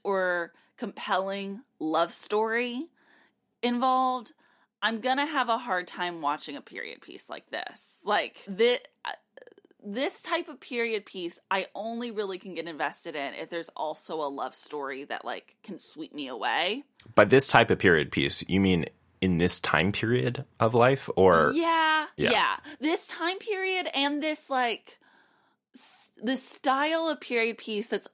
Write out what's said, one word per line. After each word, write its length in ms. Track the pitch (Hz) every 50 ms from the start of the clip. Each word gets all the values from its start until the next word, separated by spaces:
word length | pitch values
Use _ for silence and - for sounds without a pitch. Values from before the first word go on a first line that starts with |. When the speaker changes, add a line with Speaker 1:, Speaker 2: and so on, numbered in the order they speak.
| -
Speaker 1:
or 480 | 202 190 190 185 180 175 175 170 160 _ _ _ _ _
compelling 840 | - 247 - - - - 226 196 277 294 196 196 202 196 196 196 226 - _ _ -
love 340 | 156 156 160 160 170 165
story 760 | - - - - 208 214 220 220 226 240 247 247 240 254 330 - _ _ _ _ _ _ _ _ _ _ _ _ _ _
involved, 720 | - 240 240 240 262 262 254 262 262 254 254 247 214 - - _ _ _ _ _ _ _ _ _
I'm 180 | 202 220 233 214
gonna 260 | 220 254 262 277 285
have 220 | 302 302 277 254 233
a 100 | 226 226
hard 280 | 247 240 190 180 175
time 340 | - - 208 180 175 170 165
watching 340 | 151 143 151 151 - - 143
a 40 | 135
period 400 | - - - - - 80 - -
piece 280 | - - - - - -
like 200 | - - - _
this. 480 | - 107 - - - - - - - - -
Like, 340 | 190 202 175 143 113 - - - 202
thi-, 300 | 190 185 226 240 247 - - - _ _ -
uh, 60 | - - - _ _ _ - - - - - - _ _ _ -
this 360 | 202 196 247 277 349 - -
type 260 | - 330 349 339 349 330
of 120 | 285 254
period 460 | - - 262 233 233 226 220 208 202
piece, 320 | - - 185 175 165 - - _ -
I 160 | 190 190 - - -
only 360 | - 214 226 233 233 247 240
really 280 | 208 208 208 190 185 185
can 160 | - 190 170
get 120 | 160 160 170
invested 460 | 156 143 151 151 - - - 170 156
in 180 | 147 139 131 -
if 140 | - 160 -
there's 220 | 175 165 165 - -
also 400 | - 151 151 160 - - - 170 156
a 60 | 147 143
love 260 | 139 135 120 131 -
story 500 | - - - 151 147 139 135 135 135 143
that, 200 | - 110 - -
like, 320 | 123 113 90 - _ _ _
can 160 | - 214 175 -
sweep 340 | - - - 151 160 - -
me 140 | 147 139 123
away. 560 | 127 107 104 120 113 143 170 185 220 277 - _ _ - - - -
Speaker 2:
By 100 | - 104
this 220 | 101 127 139 - -
type 220 | - 120 117 -
of 80 | 92 -
period 320 | - 95 82 78 69 -
piece, 320 | - - 69 71 - - - -
you 120 | 87 98
mean 260 | 98 95 92 85 73 - - _ _ _ _ -
in 140 | 95 95 87 82
this 220 | 87 87 - -
time 320 | - - - 78 85 101
period 520 | 101 - 110 110 123 123 131 127 123 131 131 - _ -
of 160 | 113 113 120
life, 340 | 117 120 131 139 135 - - -
or? 360 | - 95 92 85 80 78 - 277
Speaker 1:
Yeah, 520 | 330 330 330 330 320 320 311 311 311 302 349 -
Speaker 2:
Yeah. 140 | - - -
Speaker 1:
yeah. 240 | 220 196 165 117 - - - 302 302 -
This 260 | 254 311 349 - -
time 320 | - - - 320 349 381 403
period 500 | - 453 403 381 381 381 370 370 320 - -
and 280 | 269 277 285 294 294
this, 280 | 311 311 302 - - -
like, 480 | 269 254 247 233 202 - - - - _ _ _ _ _ _ _ _ _ _ _ _ _ _ _ - - - - - - - - _ -
this 200 | 214 240 262 254
style 640 | - - - - - 269 262 269 294 311 330 330 330 320
of 120 | 294 -
period 380 | - - 247 233 226 233 220 -
piece 280 | - 226 214 202 -
that's 220 | - 214 190 - -